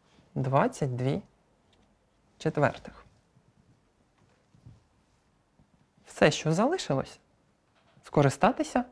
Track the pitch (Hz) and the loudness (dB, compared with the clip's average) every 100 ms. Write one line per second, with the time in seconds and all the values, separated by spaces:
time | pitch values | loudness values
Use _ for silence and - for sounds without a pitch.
0 | _ _ _ 143 131 135 240 - 135 123 | _ _ _ -6 0 2 2 -2 -6 -2
1 | 127 175 - _ _ _ _ _ _ _ | -2 -4 -8 _ _ _ _ _ _ _
2 | _ _ _ _ 160 156 135 - - - | _ _ _ _ -4 0 0 -2 -18 -20
3 | - _ _ _ _ _ _ _ _ _ | -20 _ _ _ _ _ _ _ _ _
4 | _ _ _ _ _ _ - - _ _ | _ _ _ _ _ _ -20 -20 _ _
5 | _ _ _ _ _ _ _ _ _ _ | _ _ _ _ _ _ _ _ _ _
6 | - - 165 - 156 165 247 370 - 135 | -20 2 2 2 -2 0 0 -2 -4 -4
7 | - - _ _ _ _ _ _ _ _ | -6 -16 _ _ _ _ _ _ _ _
8 | - - 143 - 196 262 311 262 - | -2 2 2 4 0 2 -2 -2 -4